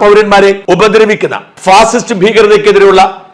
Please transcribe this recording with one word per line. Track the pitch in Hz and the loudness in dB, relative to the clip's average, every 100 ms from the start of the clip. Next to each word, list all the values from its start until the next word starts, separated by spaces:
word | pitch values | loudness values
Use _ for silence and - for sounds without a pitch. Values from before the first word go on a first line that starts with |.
പൗരന്മാരെ | 208 208 208 202 196 196 - | 0 2 2 0 0 -2 -4
ഉപദ്രവിക്കുന്ന | 175 214 214 214 208 160 113 - - | -2 0 2 0 -2 -6 -8 -14 -10
ഫാസിസ്റ്റ് | - 190 226 233 - 208 | 0 2 2 -2 -6 -4
ഭീകരതയ്ക്കെതിരെയുള്ള | 202 220 208 208 208 196 196 190 - - - | -2 0 0 0 0 2 2 2 0 -4 -20